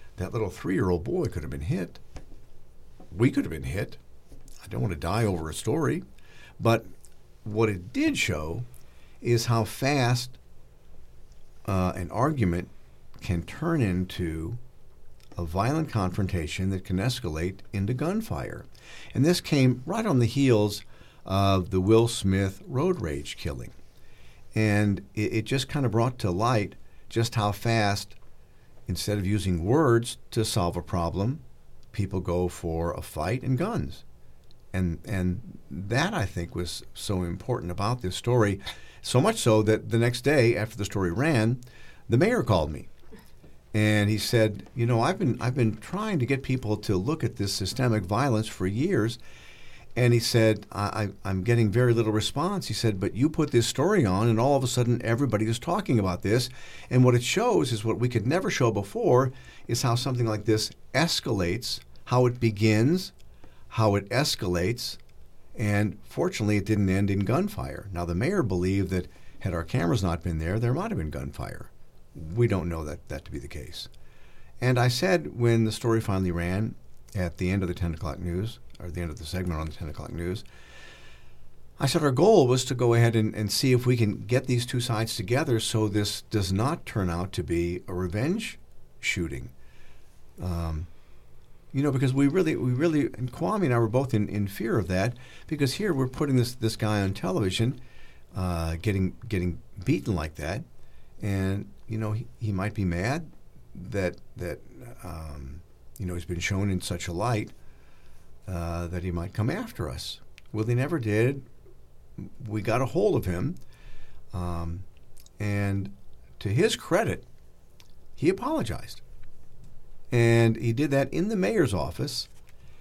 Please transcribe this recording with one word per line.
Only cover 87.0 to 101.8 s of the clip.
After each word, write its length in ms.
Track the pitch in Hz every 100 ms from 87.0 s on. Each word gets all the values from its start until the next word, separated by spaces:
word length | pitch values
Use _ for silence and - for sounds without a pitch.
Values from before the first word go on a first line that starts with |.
| 90
out 240 | 85 92
to 100 | -
be 380 | 78 85 87 90 -
a 80 |
revenge 640 | 90 90 101 139 214 - - - - - -
shooting. 480 | - - 82 67 62 - - - - - - - - -
Um, 460 | 90 85 82 80 87 - - - - - - - -
you 100 | 135
know, 80 | 147
because 220 | 131 131
we 160 | 131 139
really, 260 | 175 160 -
we 160 | 127
really, 360 | 127 170 151 - -
and 120 | 123
Kwame 360 | - 156 208 165
and 80 |
I 40 | 120
were 120 | 113
both 240 | 120 131
in, 160 | 107 104
in 180 | 104 98
fear 320 | - 220 156
of 80 | 90
that, 280 | 92 107 117 - - -
because 260 | 147 139
here 200 | - 208
we're 140 | 143 131
putting 300 | - 147 127
this, 180 | 117 -
this 220 | 113 -
guy 240 | 107 104
on 120 | 98
television, 680 | 92 - 185 98 90 117 - - - - - - -
uh, 380 | 90 85 82 82
getting, 360 | 104 98 92 - -
getting 320 | 95 87 82 - -
beaten 320 | 92 165 - 92
like 200 | 78 -
that, 280 | 73 98 170 - - - - -
and, 480 | 107 98 95 98 98 -